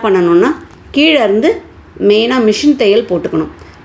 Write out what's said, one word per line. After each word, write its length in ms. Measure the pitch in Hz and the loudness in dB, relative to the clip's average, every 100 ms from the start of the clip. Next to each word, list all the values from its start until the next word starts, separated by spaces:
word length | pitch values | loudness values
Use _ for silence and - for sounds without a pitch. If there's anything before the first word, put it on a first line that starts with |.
| 220 | 0
பண்ணணும்னா, 440 | 190 175 170 240 320 - - - 277 | 0 2 2 0 -2 -10 -20 -10 -2
கீழே 240 | 311 294 214 | 2 2 0
இருந்து 220 | 208 294 453 - - - - 202 | 0 0 -2 -8 -20 -20 -4 0
மெயினா 280 | 208 233 254 220 | 2 0 0 0
மிஷின் 320 | 208 285 269 | 0 0 0
தையல் 260 | 214 214 226 | 2 0 0
போட்டுக்கணும். 400 | 180 151 160 151 - - - | -4 -4 -6 -6 -10 -20 -18